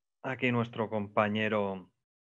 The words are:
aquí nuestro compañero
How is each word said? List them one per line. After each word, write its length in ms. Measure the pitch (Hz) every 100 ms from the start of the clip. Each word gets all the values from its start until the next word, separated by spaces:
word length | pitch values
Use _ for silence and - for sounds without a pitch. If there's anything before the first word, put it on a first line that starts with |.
| _ _
aquí 300 | 123 127 127
nuestro 380 | 120 117 120 107
compañero 1040 | 110 104 104 107 107 107 107 101 95 90 _ _ _